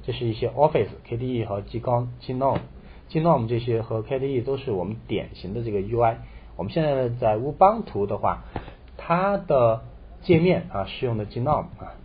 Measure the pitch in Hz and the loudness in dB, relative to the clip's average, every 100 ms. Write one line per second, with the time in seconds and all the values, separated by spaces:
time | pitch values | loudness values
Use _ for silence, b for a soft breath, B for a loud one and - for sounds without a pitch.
0 | - 120 120 110 120 120 151 151 98 - | -6 -4 -4 -2 -2 2 4 4 0 -4
1 | - 117 127 127 107 101 101 120 123 120 | -8 -4 -2 -2 -2 -4 -4 -6 0 2
2 | 123 - - 127 135 117 - - B B | 0 -8 -6 0 2 0 -4 -16 B B
3 | - 160 165 147 113 117 120 113 117 110 | -4 0 4 4 4 0 0 -2 0 -4
4 | 107 135 139 135 123 135 135 98 90 113 | -2 -2 0 0 0 -4 -2 -2 -2 -6
5 | - 98 - - 90 113 117 101 98 117 | -4 -4 -4 -10 -8 -6 -2 -2 -2 2
6 | 117 117 B B B - 87 170 156 135 | 2 2 B B B -8 -4 0 2 2
7 | 127 120 120 107 135 143 190 226 - 104 | 0 2 2 2 -2 6 6 6 -4 -2
8 | 101 104 95 87 B B B B B - | -2 0 0 -2 B B B B B -16
9 | - 170 196 196 - 143 117 113 - - | 0 2 2 0 2 6 6 4 -4 -18
10 | - - - 165 180 160 - 101 95 - | -18 -14 4 6 6 2 0 -4 -4 -2
11 | 127 110 104 - 131 139 90 - 98 - | -2 0 -2 -2 0 0 -2 -12 -14 -16